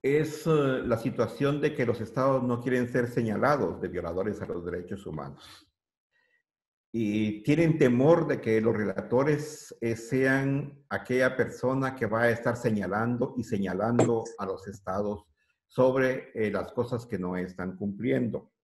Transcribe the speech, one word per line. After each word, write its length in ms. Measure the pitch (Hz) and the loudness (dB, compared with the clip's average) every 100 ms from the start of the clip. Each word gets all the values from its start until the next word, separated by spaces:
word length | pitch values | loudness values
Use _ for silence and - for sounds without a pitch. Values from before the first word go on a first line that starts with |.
es, 440 | 135 147 156 - 165 | 4 2 0 -2 2
eh, 360 | 156 139 131 | 4 4 2
la 140 | - 113 | 0 0
situación 640 | 135 110 110 - 139 143 | 0 0 -2 2 0 2
de 140 | 147 | 0
que 120 | 151 120 | 0 0
los 140 | 110 | 0
estados 420 | 107 - 131 131 | -4 0 2 2
no 180 | 123 120 | 2 -2
quieren 280 | 123 123 120 | 0 0 2
ser 200 | 127 120 | 0 0
señalados 720 | 127 113 101 123 143 92 85 | 0 0 2 2 2 0 -2
de 80 | 90 | -6
violadores 520 | 87 85 87 101 98 | -4 -4 -2 -2 -4
a 40 | 82 | -6
los 180 | 87 | -6
derechos 420 | 85 87 90 98 - | -6 -8 -8 -10 -8
humanos. 580 | 78 71 - - - _ _ _ _ _ _ _ _ _ _ _ _ _ | -10 -10 -14 -20 -20 _ _ _ _ _ _ _ _ _ _ _ _ _
Y 520 | 113 107 107 107 107 | -4 0 0 0 -2
tienen 340 | - 156 165 - | 2 4 4 6
temor 500 | 131 120 139 170 147 | 6 6 6 6 4
de 140 | 131 | -2
que 220 | 117 110 | 2 2
los 120 | 110 | 2
relatores, 1000 | 107 101 95 98 120 143 147 147 - - - | 0 -2 -4 0 0 2 0 -4 -12 -18 -6
eh, 120 | 117 | -4
sean 920 | 113 - 131 135 135 135 139 143 - _ | -4 -2 0 2 2 2 -2 -4 -14 _
aquella 480 | 98 - 127 131 127 | -8 -2 2 2 2
persona 580 | 107 - 127 131 135 | -2 0 -2 0 -2
que 120 | 127 110 | -2 -2
va 160 | 110 | 2
a 80 | 120 | 2
estar 260 | 113 127 117 | 2 0 0
señalando 760 | 120 107 92 101 117 123 131 - | 0 0 0 0 0 0 -2 -4
y 80 | |
señalando 800 | 113 101 95 90 110 120 113 113 110 - | -4 -2 -2 0 0 2 2 2 -2 -8
a 80 | 98 | -8
los 200 | 92 - | -6 -10
estados 600 | 95 - 95 104 104 _ _ _ _ _ | -12 -6 -4 -4 -6 _ _ _ _ _
sobre, 640 | - 131 131 131 131 - | 2 2 4 0 0 -8
eh, 180 | - 107 | -4 -2
las 220 | 98 - | -2 -4
cosas 320 | - 117 120 | -4 -4 -4
que 140 | - 95 | -6 -6
no 180 | 90 90 | -4 -4
están 400 | 90 - 92 - | -6 -6 -8 -6
cumpliendo. 760 | 101 101 120 131 120 90 - _ | -8 -4 -2 0 -2 -6 -12 _